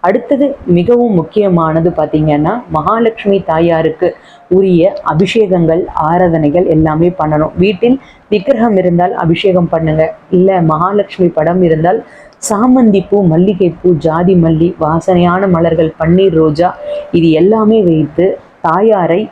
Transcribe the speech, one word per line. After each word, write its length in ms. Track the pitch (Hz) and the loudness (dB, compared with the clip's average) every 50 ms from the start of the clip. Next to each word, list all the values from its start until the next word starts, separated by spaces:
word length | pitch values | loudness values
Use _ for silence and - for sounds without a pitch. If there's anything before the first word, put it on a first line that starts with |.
| - | -2
அடுத்தது 380 | 180 196 262 - - 294 247 285 277 285 - - - 175 | -2 -2 -2 -2 -2 -2 0 0 -2 -4 -8 -4 -2 0
மிகவும் 400 | 175 175 202 240 240 240 240 208 170 | 0 2 2 2 2 2 0 0 -2
முக்கியமானது 680 | 160 160 - 214 202 196 180 170 165 160 156 165 160 175 170 | -2 -2 -2 -2 0 2 0 0 0 0 -2 0 -2 -2 -2
பாத்தீங்கன்னா, 560 | 160 151 147 - 151 151 156 147 147 151 165 214 247 247 - 160 | -2 -4 -2 -2 -2 0 0 0 0 0 -2 -2 -4 -8 -6 -6
மகாலட்சுமி 640 | 156 147 185 214 226 233 226 226 - - 202 196 190 190 - | -2 -2 0 0 0 0 -2 -2 -2 -2 -2 -2 0 0 -2
தாயாருக்கு 580 | 160 160 170 170 165 160 160 156 156 - 175 170 - - - - - - - _ 180 | 0 0 2 2 0 0 0 -2 -2 -2 -4 -4 -4 -6 -20 -20 -20 -20 -6 _ 0
உரிய 340 | 185 196 190 180 165 165 196 196 - - - 156 | 2 2 2 2 2 2 0 0 -2 -6 -4 -2
அபிஷேகங்கள், 680 | 156 196 190 - 226 214 185 185 180 165 160 160 170 202 - - - 156 156 | 0 -2 0 0 0 0 2 0 0 2 0 0 -2 -2 -4 -6 -4 -2 0
ஆராதனைகள் 580 | 170 180 185 175 165 160 156 147 143 175 185 - 165 | 0 2 2 2 2 0 0 0 0 0 0 2 2
எல்லாமே 340 | 156 156 160 156 156 165 180 175 | 0 2 0 0 0 0 0 0
பண்ணணும். 360 | - 156 156 151 151 156 - - 170 180 | -2 -4 -2 0 -2 -2 -2 -2 -2 0
வீட்டில் 340 | 202 208 180 - 247 262 269 - - - _ _ _ 208 | 0 0 0 0 0 0 0 -4 -18 -20 _ _ _ -4
விக்கிரகம் 440 | 208 - - 269 220 226 240 208 190 | -4 0 -2 0 0 0 0 0 0
இருந்தால் 340 | 185 180 175 175 175 185 - - 170 | 0 2 0 2 0 0 -2 -2 -2
அபிஷேகம் 460 | 160 170 170 - 196 180 180 170 165 - | -2 -2 0 0 0 2 2 0 0 -2
பண்ணுங்க. 320 | 165 160 156 156 156 156 160 - - - - - | -2 -2 -2 0 0 -2 -2 -4 -12 -8 -2 0
இல்ல 240 | 180 185 196 190 180 165 160 | 2 2 2 2 2 2 0
மகாலட்சுமி 560 | 156 151 175 190 202 208 196 - - - 180 175 - 160 | 0 0 -2 -2 0 -2 -4 -4 -4 -2 -2 -2 0 0
படம் 220 | 156 165 175 185 180 | -2 0 0 0 2
இருந்தால் 320 | 170 160 156 160 175 202 226 - - - - - - - _ - - | 0 0 0 0 0 0 -2 -6 -12 -20 -20 -20 -20 -20 _ -6 -6
சாமந்தி 520 | 220 196 233 254 254 269 240 220 196 196 185 - | -2 0 2 2 4 4 4 2 2 0 0 0
பூ, 100 | - 202 196 170 156 | -2 0 2 2 2
மல்லிகை 360 | 165 180 202 202 180 190 175 165 - | 2 2 0 0 0 -2 -2 -2 -2
பூ, 100 | - 180 175 147 151 | 0 0 0 2 0
ஜாதி 320 | 160 156 170 180 180 190 175 165 | -2 -2 0 0 2 2 2 2
மல்லி, 240 | 165 160 156 165 175 175 - 160 | 2 2 2 0 -2 -2 -2 -4
வாசனையான 640 | 151 160 165 - - 185 175 175 175 175 185 202 196 175 | -2 -2 -2 -2 0 0 2 2 2 0 0 0 0 0
மலர்கள், 340 | 165 170 170 160 160 160 160 - - | 2 2 0 0 0 0 -2 -2 -4
பன்னீர் 400 | 160 160 175 185 196 190 160 160 | 0 2 2 2 2 2 2 2
ரோஜா, 300 | 160 156 151 147 170 185 - - - - - - - - | 0 0 0 0 -2 -2 -2 -6 -10 -10 -10 -10 -8 -4
இது 180 | - 175 165 165 156 156 | -2 0 2 2 2 2
எல்லாமே 400 | 170 196 220 220 214 208 220 226 196 175 | 2 2 2 2 2 2 2 2 2 2
வைத்து 360 | 165 156 151 143 - - 175 190 - - - - _ _ - | 0 0 -2 -2 -2 -2 -2 -2 -2 -4 -12 -20 _ _ -4
தாயாரை 580 | 165 160 180 208 226 214 196 170 156 165 196 220 - | -2 0 0 2 2 2 0 0 0 0 -2 -2 -6